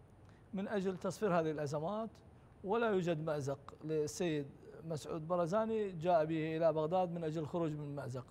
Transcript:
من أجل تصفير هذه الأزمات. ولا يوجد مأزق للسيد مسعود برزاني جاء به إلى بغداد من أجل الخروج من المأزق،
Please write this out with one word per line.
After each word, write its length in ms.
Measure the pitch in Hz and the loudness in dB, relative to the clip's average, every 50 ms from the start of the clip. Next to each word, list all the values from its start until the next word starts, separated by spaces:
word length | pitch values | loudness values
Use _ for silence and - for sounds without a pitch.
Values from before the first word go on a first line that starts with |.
| - - - - - - - - - - - | -20 -20 -20 -20 -20 -20 -20 -20 -16 -8 -6
من 140 | 190 196 | -4 -4
أجل 300 | - 220 202 185 196 185 | -2 -2 0 0 -2 -4
تصفير 420 | - - 196 - - 220 196 170 175 | -2 -4 -6 -4 0 2 2 4 4
هذه 120 | 160 156 | 2 2
الأزمات. 580 | 156 151 151 135 151 147 156 175 208 214 226 214 - - - - - - - - - - - | 0 -2 -4 -2 -2 -2 -2 -2 -4 -4 -6 -8 -10 -16 -20 -20 -20 -20 -20 -20 -20 -10 -4
ولا 260 | 185 214 233 240 220 | 0 0 2 2 4
يوجد 360 | 208 185 165 175 170 151 160 | 2 2 2 2 0 0 0
مأزق 340 | 160 151 147 135 139 135 - - - - - 147 | -2 -2 0 0 -2 -4 -4 -6 -18 -16 -10 -6
للسيد 640 | 156 156 156 151 147 - - 185 170 156 147 143 135 - - - - - - - | -2 0 0 0 0 -2 0 0 0 0 0 -2 -4 -10 -18 -18 -18 -18 -12 -8
مسعود 440 | 160 165 139 - 151 - 170 156 | -6 -6 -6 -4 -6 -6 -6 -2
برزاني 640 | 160 180 180 175 160 196 220 226 220 226 220 214 196 | 0 2 2 2 2 2 2 2 2 0 0 0 -2
جاء 340 | 185 160 151 180 175 160 156 | -4 -2 2 6 6 6 6
به 320 | 160 165 160 156 160 160 | 4 2 0 0 0 0
إلى 160 | 160 170 160 151 | 4 4 4 4
بغداد 380 | 156 156 156 180 185 185 175 | 4 2 2 2 2 2 2
من 120 | 170 175 165 | 0 -2 -2
أجل 180 | 156 151 165 | -2 -2 -2
الخروج 300 | 156 131 - 175 170 151 | -4 -2 -2 0 0 0
من 120 | 151 147 147 | -2 -4 -6
المأزق، 420 | 143 143 143 135 127 123 127 120 - | -6 -6 -6 -6 -6 -6 -8 -8 -8